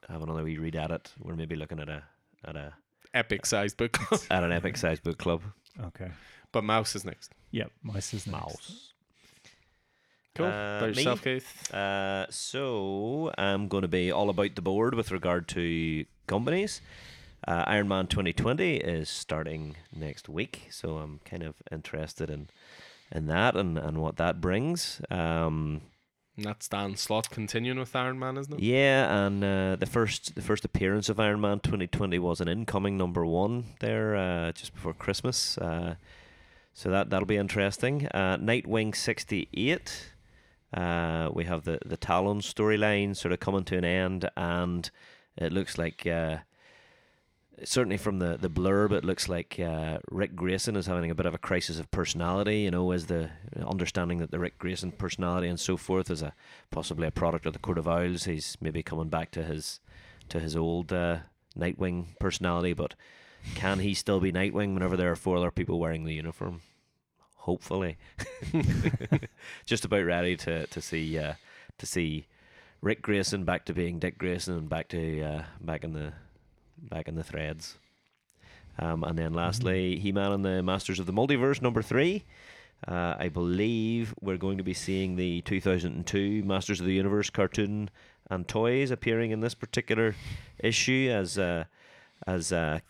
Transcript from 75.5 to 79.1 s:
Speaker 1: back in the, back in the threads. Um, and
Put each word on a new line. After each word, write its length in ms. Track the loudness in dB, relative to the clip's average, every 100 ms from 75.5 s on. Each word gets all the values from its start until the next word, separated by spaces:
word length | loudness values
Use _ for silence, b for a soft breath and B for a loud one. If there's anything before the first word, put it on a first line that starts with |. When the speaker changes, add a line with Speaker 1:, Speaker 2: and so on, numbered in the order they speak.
| -12
Speaker 1:
back 240 | -8 -6
in 80 | -6
the, 200 | -6 -8 -12 -20 -20 _ _ _ -20
back 300 | -10 -8 -6
in 60 |
the 80 | -6
threads. 520 | -6 -4 -4 -6 -12 -16 _ _ _ _ _ _ B B B -4
Um, 260 | -2 0
and 140 | 0